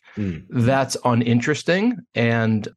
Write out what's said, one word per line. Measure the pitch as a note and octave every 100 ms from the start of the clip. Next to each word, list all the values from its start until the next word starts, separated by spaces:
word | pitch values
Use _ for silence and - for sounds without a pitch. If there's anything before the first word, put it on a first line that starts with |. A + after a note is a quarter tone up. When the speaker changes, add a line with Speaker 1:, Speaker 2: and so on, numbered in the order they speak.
| _ -
Speaker 1:
Mm. | G2 E2 -
Speaker 2:
That's | B2+ A#2 C3+ C3 - B2+
uninteresting | A#2 A#2+ A#2+ C3+ D3 - F3+ A#3 A3+ -
and | - A#2 A#2 A2+ A2 -